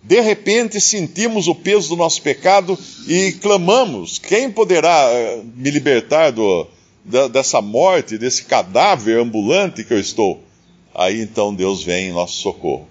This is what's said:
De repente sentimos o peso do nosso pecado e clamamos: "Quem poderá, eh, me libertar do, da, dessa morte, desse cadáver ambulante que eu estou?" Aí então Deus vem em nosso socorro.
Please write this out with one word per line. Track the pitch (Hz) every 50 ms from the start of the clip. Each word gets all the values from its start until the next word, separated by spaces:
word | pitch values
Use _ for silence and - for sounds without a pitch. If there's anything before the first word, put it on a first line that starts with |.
| _
De | 104 175 233
repente | 240 220 208 208 - 196 202 233 240 220 214 208
sentimos | - - - 208 175 147 - 160 214 233 226 214 175 160
o | 165
peso | - - 185 202 208 175 151
do | 165
nosso | 170 175 160 156 - -
pecado | 151 131 - - 180 190 202 185 170 190 - - - - - - -
e | 156 208 285 294 -
clamamos: | 185 - 208 208 196 170 175 208 254 262 202 139 101 87 85 - -
"Quem | - - 175 214 262 269
poderá, | 202 220 220 175 180 165 147 165 175 156 139 123
eh, | 120 123 117 110 107 117 101 117 113
me | 123 127 139
libertar | 147 143 127 143 135 117 110 - 151 156 160 151
do, | 123 110 110 101 92 87 78 - _ _ _ _ _ _ _
da, | - 104 127 139 131
dessa | 117 135 131 - - 131
morte, | 104 101 107 120 156 190 185 170 131 - 110 107
desse | 113 127 123 - -
cadáver | - - 120 95 92 95 123 156 208 196 143 104 107 113 117
ambulante | 120 120 110 110 104 107 - 190 202 180 - 107 110
que | 104 120
eu | 104
estou?" | 95 - - - 113 95 80 - - _ _ _ _ _ _ _ _ _ _
Aí | - 90 92 101 113
então | 110 107 113 117 104 104 101
Deus | 92 90 95 98 92 -
vem | 90 87 90 95 95
em |
nosso | 87 87 87 87 - -
socorro. | - 101 87 - - 82 69 64 76 -